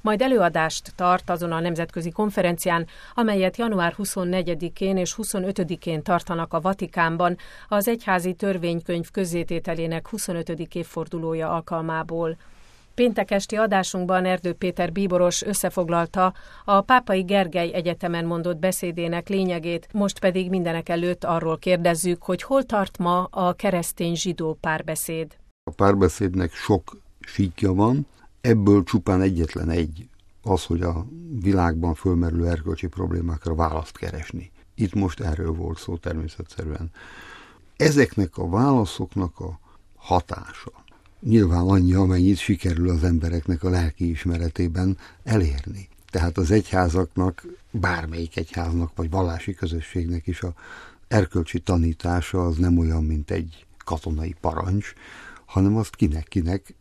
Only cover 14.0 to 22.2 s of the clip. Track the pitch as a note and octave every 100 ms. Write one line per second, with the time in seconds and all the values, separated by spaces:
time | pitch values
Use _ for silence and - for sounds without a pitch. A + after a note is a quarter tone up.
14 | F3+ F#3 F#3 F3+ F3+ E3+ F#3+ F3 F3 E3+
15 | G3 F3 F3 E3+ - G3 F#3 F#3 E3+ E3+
16 | E3+ G3 F#3 F#3 - - - G3 G3 B3+
17 | A#3+ F#3+ F3+ G3+ F3+ F3 E3+ E3 E3+ E3+
18 | F3 E3+ E3 E3+ E3+ E3 F#3 F#3 F3+ E3+
19 | E3+ E3+ E3 G3 F#3+ E3+ D#3+ E3+ - G#3
20 | G3+ - G3 F3+ F3+ F#3 E3+ E3 E3 E3+
21 | F3 F3 - E3 D#3+ D#3+ - F3+ E3+ E3+
22 | F3+ F3